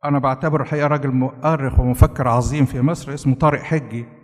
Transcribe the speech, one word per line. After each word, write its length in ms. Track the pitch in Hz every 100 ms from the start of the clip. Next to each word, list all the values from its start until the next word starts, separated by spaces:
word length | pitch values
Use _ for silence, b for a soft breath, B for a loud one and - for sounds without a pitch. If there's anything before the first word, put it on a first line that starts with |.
| 147
أنا 140 | 143
بعتبره 440 | 135 131 165 151
الحقيقة 240 | 135 151 147
راجل 240 | 147 135
مؤرخ 680 | 127 127 - 156 160 135 -
ومفكر 480 | 127 123 156 - 127
عظيم 380 | 117 123 151 131
في 160 | 131
مصر، 320 | 131 165 -
اسمه 220 | 147 131 131
طارق 260 | 156 143
حجي 440 | - 156 123 113 120 -